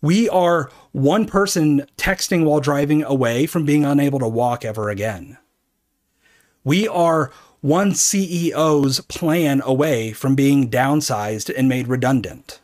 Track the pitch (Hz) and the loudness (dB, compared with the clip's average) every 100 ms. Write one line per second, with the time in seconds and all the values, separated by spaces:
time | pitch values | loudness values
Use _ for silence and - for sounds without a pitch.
0 | 147 185 226 185 175 170 139 - _ 139 | 2 2 2 2 2 0 -2 -12 _ -2
1 | 135 190 220 196 196 185 151 143 139 - | 2 2 0 0 0 2 2 2 -2 -6
2 | - 190 - 185 156 151 139 143 143 151 | -4 -4 -2 0 2 2 0 0 2 0
3 | 147 139 120 117 156 180 147 147 143 143 | 0 0 0 0 -2 -2 0 2 2 2
4 | 143 135 123 113 120 120 113 107 104 101 | 2 0 -2 0 -2 -2 -6 -6 -4 -4
5 | 107 98 90 - _ _ _ _ _ _ | -4 -6 -12 -20 _ _ _ _ _ _
6 | _ _ _ _ _ _ 135 170 214 147 | _ _ _ _ _ _ -2 0 0 2
7 | 170 160 139 - - _ 139 160 202 - | 2 2 -2 -6 -20 _ 0 2 2 0
8 | - 202 196 175 165 151 160 151 139 127 | 0 0 -2 -2 -2 0 2 2 2 -2
9 | - - 165 165 156 135 127 131 151 127 | -6 -6 -2 0 2 0 0 0 2 0
10 | 113 110 135 135 139 139 127 123 131 151 | -2 -6 -2 2 4 2 2 0 0 0
11 | 147 110 104 110 - 123 131 127 120 127 | -2 -4 -4 -6 -6 -2 0 0 -2 -2
12 | 127 131 95 - - - | 0 0 -2 -12 -20 -20